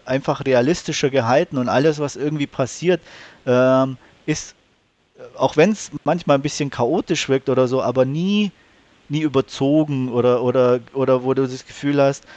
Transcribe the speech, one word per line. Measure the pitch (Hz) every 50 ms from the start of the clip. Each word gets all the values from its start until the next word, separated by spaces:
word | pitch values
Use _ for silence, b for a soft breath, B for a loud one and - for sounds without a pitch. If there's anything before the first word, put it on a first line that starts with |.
| -
einfach | - 131 135 - 165 139 - 123
realistischer | 135 127 120 123 151 175 - - - 151 - 156 131
gehalten | 135 131 113 117 131 151 180 - 156 131
und | 123 110
alles, | 101 131 147 160 151 151
was | 147 131 -
irgendwie | 104 139 151 156 147 143
passiert, | - - - 131 117 - - 156 180 180 165 - B B B B B B B B
ähm, | 131 123 127 127 131 131 131 131 135 131 - b b b _ -
ist, | 151 151 - - - - _ _ _ _ _ _ _ _ _ _ _ _ - 127 117 -
auch | - 131 135 -
wenn's | 147 170 208 214 - - - 151 - -
manchmal | 143 170 170 - 151 139 139
ein |
bisschen | 143 147 - - 147 135
chaotisch | - - 120 120 165 190 - - 165 - - -
wirkt | 135 135 - 139
oder | 127 131 127
so, | 120 127 131
aber | 113 120 120 131 127
nie, | 131 143 160 180 196 208 208 208 190 - b b b b b b b b _ _ -
nie | 143 156
überzogen | 156 147 131 135 - - - - 135 139 147 156 151 147 143 131 127 127
oder, | 120 123 117 123 123 117
oder, | 127 123 127 131 123 123 123 123 120 - -
oder | 135 131 131 131 127 123
wo | 131 131
du | 135
das | 135 123 127 131 -
Gefühl | - - - 143 143 143 143
hast, | 139 139 139 - - B B